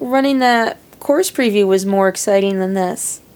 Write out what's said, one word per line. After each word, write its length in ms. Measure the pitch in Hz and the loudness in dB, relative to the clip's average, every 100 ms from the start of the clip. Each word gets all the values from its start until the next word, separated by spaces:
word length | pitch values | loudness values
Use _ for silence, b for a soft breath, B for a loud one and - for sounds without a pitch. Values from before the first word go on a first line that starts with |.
running 380 | 247 269 277 269 | -2 0 2 2
that 400 | 254 233 226 - - - | 2 2 0 -6 -14 -8
course 320 | - 294 370 | -2 0 0
preview 360 | - 240 202 196 | 0 0 2 2
was 160 | 190 | 2
more 240 | 196 196 190 | 0 0 0
exciting 500 | 185 - 196 196 190 | 0 0 0 0 -2
than 140 | 185 | -2
this. 480 | 190 180 - - - - | -2 -4 -4 -8 -12 -16